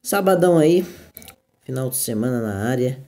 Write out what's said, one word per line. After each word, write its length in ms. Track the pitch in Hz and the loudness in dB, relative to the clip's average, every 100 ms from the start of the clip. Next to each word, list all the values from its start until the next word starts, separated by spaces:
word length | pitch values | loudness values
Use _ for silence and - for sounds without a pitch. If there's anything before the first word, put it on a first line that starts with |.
Sabadão 540 | - 202 190 175 180 165 | -2 0 2 4 4 6
aí, 260 | 156 175 - - - - - _ _ _ | 4 2 0 -14 -20 -20 -20 _ _ _
final 260 | - 131 131 | -10 -6 -6
de 60 | 131 | -6
semana 440 | - 110 120 123 | -6 -4 -2 -2
na 260 | 110 98 110 | -4 -4 -4
área. 320 | 127 127 131 | -2 -4 -6